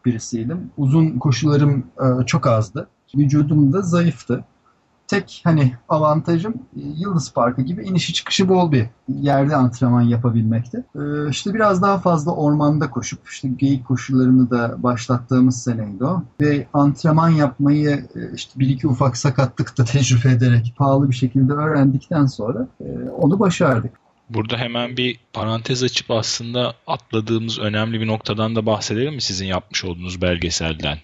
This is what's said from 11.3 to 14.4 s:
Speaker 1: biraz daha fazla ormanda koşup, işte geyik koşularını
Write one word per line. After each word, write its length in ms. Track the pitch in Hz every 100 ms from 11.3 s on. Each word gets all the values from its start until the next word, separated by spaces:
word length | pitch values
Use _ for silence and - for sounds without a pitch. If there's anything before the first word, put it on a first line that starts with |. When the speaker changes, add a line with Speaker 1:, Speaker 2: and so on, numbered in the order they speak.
| 139 208
Speaker 1:
biraz 280 | 220 214 185
daha 180 | 196 190
fazla 320 | 180 165 147
ormanda 580 | 156 147 147 147 151 147
koşup, 300 | 123 110 - -
işte 200 | - 135 127
geyik 280 | 139 135 -
koşularını 640 | 127 - 131 127 127